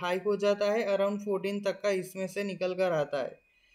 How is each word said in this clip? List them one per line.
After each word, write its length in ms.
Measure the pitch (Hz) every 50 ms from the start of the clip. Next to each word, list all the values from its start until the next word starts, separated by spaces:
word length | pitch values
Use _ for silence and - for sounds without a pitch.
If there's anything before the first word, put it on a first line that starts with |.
हाई 160 | 180 175 180 190 180
हो 100 | 208 202 190
जाता 340 | 202 202 202 202 208 208
है, 140 | 214 233 226 196 196
around 240 | 190 196 202 208 202 202
fourteen 360 | 208 190 185 180 196 202 202 202
तक 160 | 196 185 -
का 80 | - 208
इसमें 340 | 196 190 180 - - 190 190 180
से 160 | - 196 202
निकल 300 | 196 185 165 185 185 180
कर 180 | 175 185 180
आता 300 | 170 156 143 143 - 135
है। 180 | 120 - - - _ _ _ _ _ _